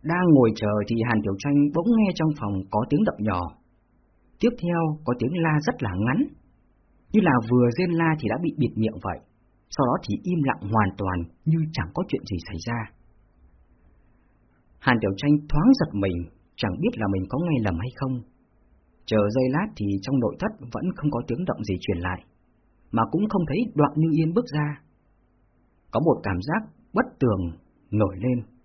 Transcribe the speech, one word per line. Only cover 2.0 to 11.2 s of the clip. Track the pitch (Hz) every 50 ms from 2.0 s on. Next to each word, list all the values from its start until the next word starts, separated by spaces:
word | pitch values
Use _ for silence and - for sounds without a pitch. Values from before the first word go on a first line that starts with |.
| 214 196 180
trong | - 160 160 151 151
phòng | - 101 101 95 95 -
có | - 107 117 -
tiếng | 143 151 220
động | 214 - -
nhỏ. | 104 110 95 90 87 87 - _ _ _ _ _ _ _ _ _ _ _ _ _ _ _ _ _
Tiếp | - 240 240 - -
theo | 175 175 170 165 160 151 151 -
có | - 123 123
tiếng | - 123 165 180 165
la | 156 151 151
rất | 147 160 240 - -
là | 104 90 92 104
ngắn, | 117 135 190 294 - - - _ _ _ _ _ _ _ _ _ _ _ _ _ _
như | - 214 185
là | 180 131 123 113 110
vừa | 123 123 123 120 117 -
rên | 185 175
la | 170 165 165 165 160 156
thì | - -
đã | 110 - 175
bị | - - -
bịt | 135 110 -
miệng | - 110 110 - 92 -
vậy. | 98 85 - - _ _ _ _ _ _ _ _ _
Sau | - - 139
đó | 123 123 - -
thì | - 101 - -
im | 180 180 170 143
lặng | 135 - - - 98
hoàn | 107 113 104 95 - -
toàn | 101 95 92 90